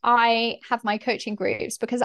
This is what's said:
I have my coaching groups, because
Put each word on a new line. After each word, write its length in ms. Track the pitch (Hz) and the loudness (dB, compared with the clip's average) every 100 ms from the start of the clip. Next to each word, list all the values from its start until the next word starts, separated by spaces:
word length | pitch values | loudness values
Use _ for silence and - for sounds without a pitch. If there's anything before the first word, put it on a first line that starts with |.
I 560 | - 240 233 226 233 - - | 2 4 4 4 0 -4 -4
have 140 | 233 | -4
my 140 | 220 214 | -2 -2
coaching 380 | - 214 - 208 | -2 -4 -4 -4
groups, 420 | 190 113 - - | -2 -2 -4 -6
because 260 | 226 247 | -6 -4